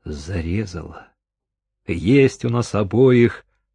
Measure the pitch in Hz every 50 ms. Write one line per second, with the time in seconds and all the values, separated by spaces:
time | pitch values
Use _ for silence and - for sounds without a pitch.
0 | - - 76 71 71 87 98 87 78 82 90 110 107 92 87 82 80 80 - -
1 | - _ _ _ _ _ _ _ _ _ _ _ _ _ _ _ _ - 87 87
2 | 80 104 135 143 135 127 - - - 120 117 120 113 - - 101 104 95 107 117
3 | 135 127 127 120 120 110 - - - _ _ _ _ _ _